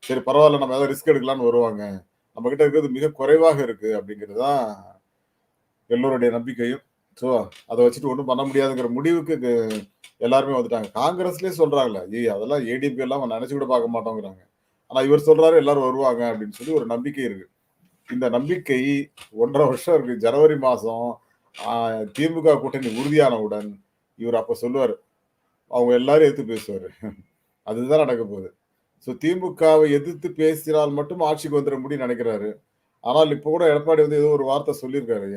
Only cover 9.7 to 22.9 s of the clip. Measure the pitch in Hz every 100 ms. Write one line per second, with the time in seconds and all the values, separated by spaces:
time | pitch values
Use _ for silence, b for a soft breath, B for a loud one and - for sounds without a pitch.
9.7 | 110 101 _ - - 120 135 139 131 117
10.7 | 113 107 110 143 180 180 156 190 151 156
11.7 | 143 127 101 90 110 117 101 113 147 113
12.7 | 127 143 127 127 139 127 113 123 139 135
13.7 | 127 117 117 110 110 98 95 _ _ _
14.7 | _ _ 131 135 147 147 156 160 165 139
15.7 | 143 131 131 135 117 117 110 107 107 123
16.7 | 156 117 117 135 143 123 98 90 _ _
17.7 | _ _ _ - 123 127 120 143 180 -
18.7 | 127 135 139 143 _ - 214 - 139 139
19.7 | - - 160 123 120 113 135 156 147 131
20.7 | 120 107 113 120 113 _ _ _ - 110
21.7 | 117 113 110 107 117 156 165 156 143 131
22.7 | 135 123